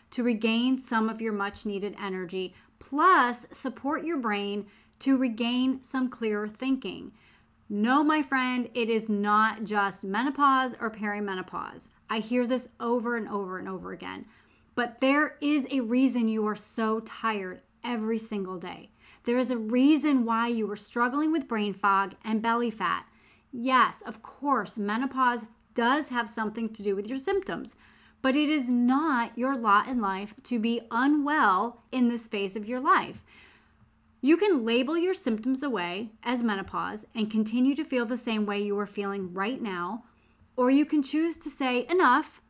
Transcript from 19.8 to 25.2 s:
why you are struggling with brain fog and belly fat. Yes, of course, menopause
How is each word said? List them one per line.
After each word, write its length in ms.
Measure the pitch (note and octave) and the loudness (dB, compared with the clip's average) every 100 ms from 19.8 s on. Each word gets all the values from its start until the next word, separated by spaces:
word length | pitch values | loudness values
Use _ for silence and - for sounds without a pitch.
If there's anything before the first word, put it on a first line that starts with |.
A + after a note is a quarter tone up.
| C#4 D#4 D4+ C4+ | 6 6 4 2
why 240 | A3+ A3+ A#3+ | 2 0 0
you 220 | A3+ G3+ | -2 -2
are 60 | G3+ | -6
struggling 560 | - A#3+ B3 C#4+ D#4 | -6 -2 0 0 0
with 160 | D#4+ C4 | 0 -2
brain 240 | A3 G#3 | -2 -2
fog 420 | F#3+ G3+ G3 G3 - | 0 2 2 0 -6
and 200 | A3 A3 | -4 -2
belly 280 | A#3 A#3 A#3+ | 0 0 -2
fat. 360 | G#3+ F3 F3 - _ _ _ _ | -2 -4 -4 -8 _ _ _ _
Yes, 520 | B3 B3+ B3+ F#3+ - | -6 2 4 4 0
of 180 | - - | -12 -14
course, 560 | - - C#4+ B3 G3 A3 | -16 -6 0 0 0 -4
menopause 720 | G3+ A3 C4+ C4 | -4 -2 -2 0